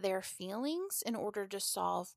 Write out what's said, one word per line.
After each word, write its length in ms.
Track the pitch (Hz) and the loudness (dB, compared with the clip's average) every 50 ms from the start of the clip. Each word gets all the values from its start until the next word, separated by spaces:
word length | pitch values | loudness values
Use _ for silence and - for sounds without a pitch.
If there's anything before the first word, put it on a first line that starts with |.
their 220 | 196 190 190 190 | 2 4 4 2
feelings 800 | - - - - 185 185 202 226 262 294 320 349 381 392 - - - | 0 -2 -6 -6 -6 -4 -2 0 0 0 0 0 0 -2 -2 -2 0
in 120 | - 226 | 0 0
order 320 | 202 202 208 - 208 202 190 | 0 0 -2 0 -2 -2 -2
to 100 | 196 196 | -2 -2
solve 560 | - - - 196 180 180 180 180 180 - - | 0 0 0 2 2 2 2 2 0 -4 -8